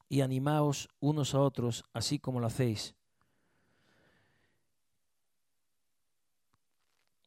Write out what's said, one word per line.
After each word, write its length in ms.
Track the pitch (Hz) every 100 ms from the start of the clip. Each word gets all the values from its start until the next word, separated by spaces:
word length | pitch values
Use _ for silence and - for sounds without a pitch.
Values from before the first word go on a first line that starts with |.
| -
y 120 | 135
animaos 680 | 131 131 139 151 147 135 - _
unos 340 | 143 151 135
a 60 | 139
otros, 440 | 139 127 120 113 -
así 260 | 117 - 147
como 220 | - 127
lo 60 | 117
hacéis. 480 | 117 123 107 - - _ _ _ _ _ _ _ _ _ _ _ _ _ _ _ _ _ _ _ _ _ _ _ _ _ _ _ _ _ _ _ _ _ _ _ _ _ _ _ _ _ _